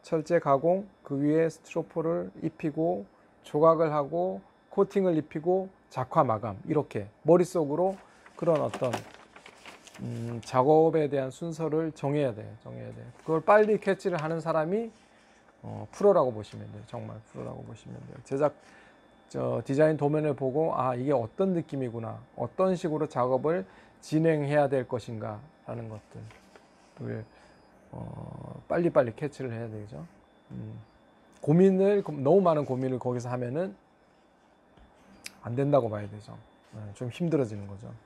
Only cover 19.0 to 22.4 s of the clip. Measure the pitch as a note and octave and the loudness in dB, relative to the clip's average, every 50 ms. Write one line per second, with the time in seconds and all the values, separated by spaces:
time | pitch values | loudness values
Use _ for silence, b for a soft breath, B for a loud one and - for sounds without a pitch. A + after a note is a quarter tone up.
19 | B B - _ _ - - C3+ B2+ B2 B2 A#2+ A#2 - C#3 C#3 D#3 D#3 D#3+ C#3 | B B -20 _ _ -10 -6 -4 -4 -2 -4 -4 -4 -2 2 4 4 4 4 2
20 | D3 C#3+ D3+ D#3 D3+ D3+ C3+ B2 C#3 C3 B2+ D#3 D#3+ E3 - - B2+ C3 B2+ B2 | 0 0 2 2 0 0 -2 -2 -4 -2 0 0 0 0 0 0 -2 -2 -2 -2
21 | B2+ C#3+ C#3+ B2 A2+ A2 - - F#3+ G3 F#3 E3+ D#3 - C#3+ C3+ C3 A#2+ A2+ A#2 | 0 0 0 0 0 -4 -2 -2 0 0 0 -2 -4 -4 -6 -4 -4 -4 -6 -8
22 | A2+ A2 A2 A2 A#2+ _ - - | -8 -8 -10 -12 -16 _ -8 -8